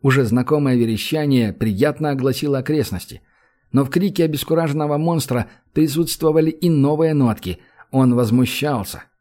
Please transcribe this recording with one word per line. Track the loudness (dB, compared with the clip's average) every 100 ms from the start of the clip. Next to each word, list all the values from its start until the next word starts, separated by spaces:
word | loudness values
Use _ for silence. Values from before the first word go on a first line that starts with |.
Уже | 2 2
знакомое | 2 0 2 0 2 2
верещание | 0 -2 -4 -2 2 2 0
приятно | -2 -2 0 0 0 -4
огласило | -2 -2 -2 -2 -2
окрестности. | -2 -2 -2 -6 -12 -20 _ _ _ _ _
Но | -2
в | 0
крике | 0 0 0
обескураженного | -2 -2 -2 -2 0 -2 -2 -2
монстра | 0 -2 -2 -4 -4 -10 _
присутствовали | 0 0 0 -4 0 2 2 2
и | 0 0
новые | 2 2 2 2
нотки. | 2 2 0 -6 -10 _ _ -4
Он | 0 2
возмущался. | 2 2 2 0 -2 -4 -4 -6 -12 -18 _